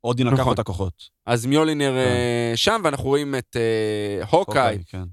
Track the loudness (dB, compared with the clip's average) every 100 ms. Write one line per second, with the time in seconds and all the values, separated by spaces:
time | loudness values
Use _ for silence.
0 | -2 0 2 2 2 0 -2 -4 -6 -6
1 | -20 _ -2 -2 2 2 2 0 0 2
2 | 2 2 0 0 -2 0 0 2 0 -2
3 | 0 0 0 -4 -4 -2 0 0 0 -2
4 | -4 -6 2 2 2 2 2 0 -8 -12
5 | -12